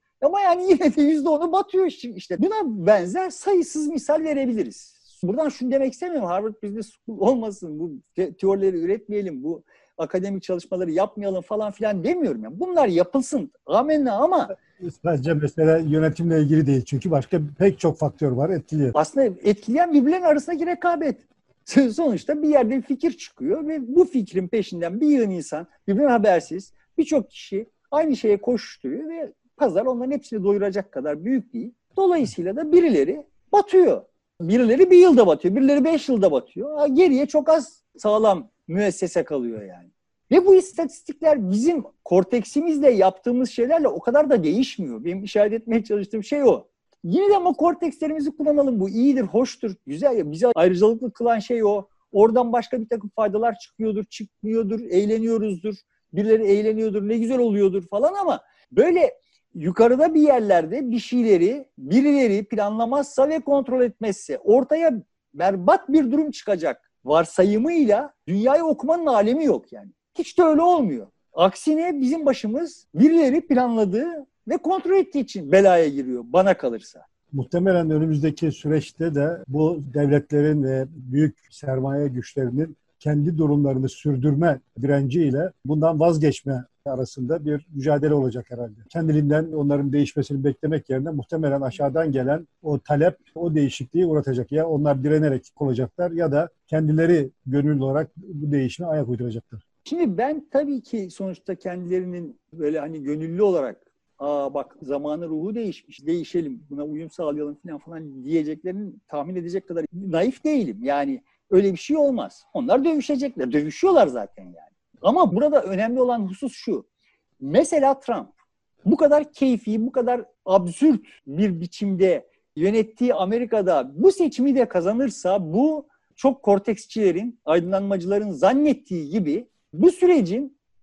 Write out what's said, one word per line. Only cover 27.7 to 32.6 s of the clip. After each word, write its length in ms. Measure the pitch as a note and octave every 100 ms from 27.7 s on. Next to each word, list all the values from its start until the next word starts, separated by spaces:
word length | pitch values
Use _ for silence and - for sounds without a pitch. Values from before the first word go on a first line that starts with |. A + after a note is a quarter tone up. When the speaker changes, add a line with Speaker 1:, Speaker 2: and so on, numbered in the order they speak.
| _ -
Speaker 1:
aynı 260 | D4 D#4+ B3+
şeye 200 | G#3+ G3+
koşturuyor 720 | A#3+ B3 - - B2+ F#3+ D#4
ve 240 | E4 D4 _ _ -
pazar 300 | C4 E3+ B3+
onların 240 | A#3+ B3+
hepsini 340 | C#4+ - G#3+
doyuracak 480 | G3 G3+ G3 G3 G3
kadar 320 | C3+ D3 D3+
büyük 280 | G3+ C4 -
değil. 200 | A#3 A#3+ _ _ -
Dolayısıyla 600 | F#4+ E4+ A#3 - F3
da 160 | A#3+